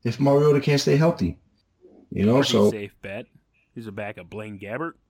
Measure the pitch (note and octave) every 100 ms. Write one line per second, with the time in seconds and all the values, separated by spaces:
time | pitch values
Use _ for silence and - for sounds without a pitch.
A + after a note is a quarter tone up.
0 | C#3+ B2+ C#3 C#3+ D3+ C#3+ D3 C#3 - C#3+
1 | E3 E3 F2 - _ _ _ _ - -
2 | - - G#2 C3 C3+ A2+ G#2 G#2 G2+ -
3 | G2 G#2 C3 _ _ _ _ A#2+ A2+ G2+
4 | G#2 - F2 G#2 G#2+ G2+ G2 B2 E3 -
5 | _